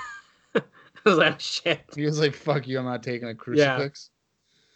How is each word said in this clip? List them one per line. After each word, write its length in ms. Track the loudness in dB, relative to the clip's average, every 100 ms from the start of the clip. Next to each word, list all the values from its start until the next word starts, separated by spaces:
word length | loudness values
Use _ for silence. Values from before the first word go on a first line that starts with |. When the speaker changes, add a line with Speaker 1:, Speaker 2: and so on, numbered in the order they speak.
| -14 -16
Speaker 1:
<laughs> 340 | -20 _ _
I 80 | -6 -6 _ _ -2
was 140 | 2 6
like, 220 | 4 2
"Shit." 400 | -6 -6 -2 -4 -6 -4
Speaker 2:
He 80 |
was 160 | -2 0
like, 140 | 0
"Fuck 340 | 0 -2 -2 -2
you, 100 | -4
I'm 60 |
not 180 | -4 -6
taking 240 | -6 -8 -8
a 60 |
Speaker 1:
Yeah. 20 |
Speaker 2:
crucifix." 760 | -10 -2 2 4 2 -4 -8 -20 _ _ _ _ _ _